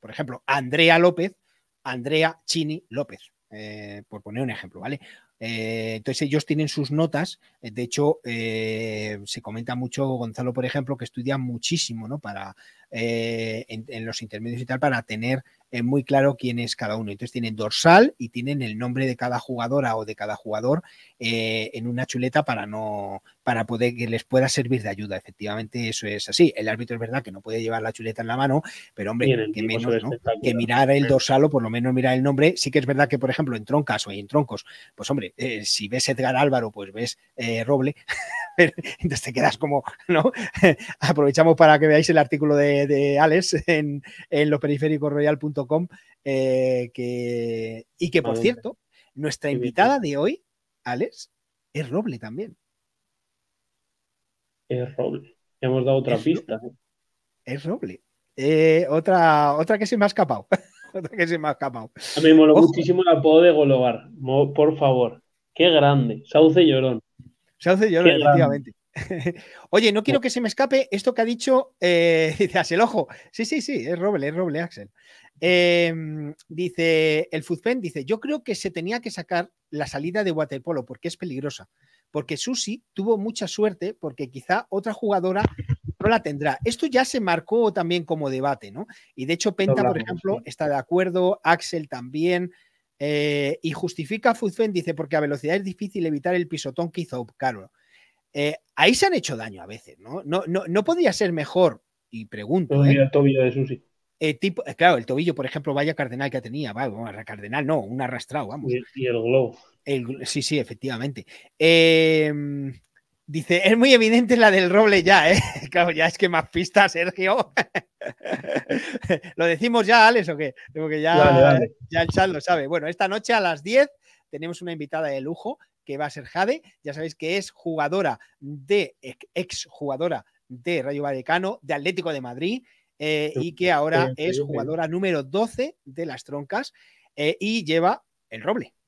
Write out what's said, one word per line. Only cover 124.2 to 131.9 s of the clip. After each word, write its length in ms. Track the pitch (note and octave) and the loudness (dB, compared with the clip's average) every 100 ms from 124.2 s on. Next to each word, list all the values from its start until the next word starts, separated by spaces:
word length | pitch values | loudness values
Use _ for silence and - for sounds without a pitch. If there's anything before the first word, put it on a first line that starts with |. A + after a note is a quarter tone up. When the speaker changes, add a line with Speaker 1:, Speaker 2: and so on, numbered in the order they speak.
| _ | _
Speaker 1:
tenemos 320 | D3 D#3+ E3+ | -12 -10 -10
una 100 | F3+ | -10
invitada 360 | E3 D3 D#3 D#3 | -10 -6 -4 -4
de 120 | C#3 | -4
lujo, 380 | C3+ E3 - - _ _ | -6 -8 -10 -12 _ _
que 120 | _ C#3 | _ -8
va 80 | D3 | -8
a 40 | |
ser 140 | D#3 | -8
Jade. 380 | B2 E3 G3 D4+ _ _ | -10 -4 -2 -2 _ _
Ya 120 | D3 | -14
sabéis 200 | C#3+ D#3+ | -10 -10
que 220 | D3+ D#3+ F#3+ | -8 -4 -4
es 140 | F#3+ | -6
jugadora 680 | _ - D#3+ D3 F3+ E3+ A2+ _ _ | _ -8 -4 -2 -2 -4 -4 _ _
de, 560 | C#3 D3 C3+ G3+ E3 _ | -16 -16 -2 -2 -2 _
ex, 160 | C3 - - | -20 -20 -12
ex 320 | - F3+ - - | -8 -8 -10 -14
jugadora 560 | - C#3+ C3+ E3+ D3 - _ _ | -10 -8 -4 -4 -4 -10 _ _
de 340 | B2+ A#2+ E3+ | -14 -6 -4
Rayo 200 | C3 C#3+ | -4 -6
Vallecano, 560 | C#3+ C3+ B2 E3+ F#3+ - | -4 -6 -2 -2 -2 -8
de 120 | C3+ | -6
Atlético 380 | C#3+ D3+ | -4 -4